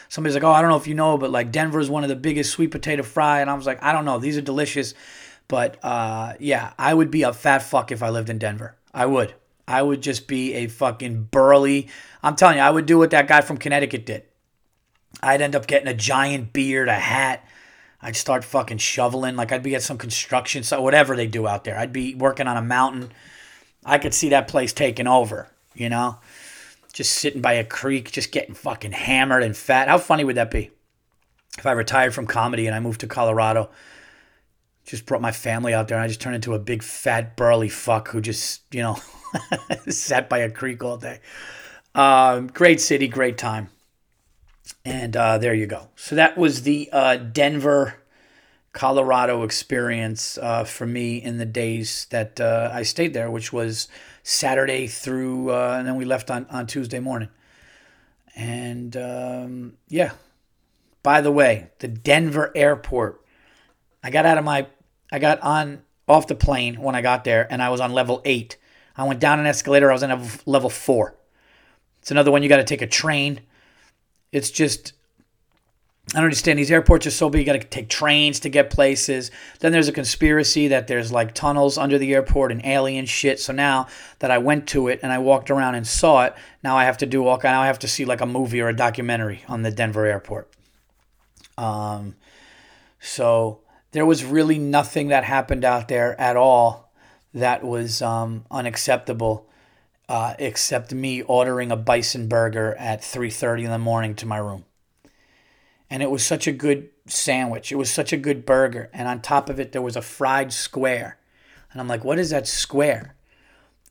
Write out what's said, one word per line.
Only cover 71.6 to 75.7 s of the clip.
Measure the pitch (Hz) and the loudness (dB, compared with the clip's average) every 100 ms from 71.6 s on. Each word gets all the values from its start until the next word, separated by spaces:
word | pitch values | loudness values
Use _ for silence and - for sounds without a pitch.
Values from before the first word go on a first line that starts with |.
| _ _ _ _ | _ _ _ _
It's | - | -2
another | 143 143 | 2 4
one | 143 | 4
you | 143 | 6
gotta | 139 131 | 4 4
take | 143 | -2
a | 117 | -2
train. | - 156 147 143 123 - _ _ _ _ _ _ _ _ | -2 0 -2 -2 -6 -14 _ _ _ _ _ _ _ _
It's | 143 - | -4 -2
just, | - 147 - - - _ _ _ _ _ _ _ | -2 -2 -2 -10 -20 _ _ _ _ _ _ _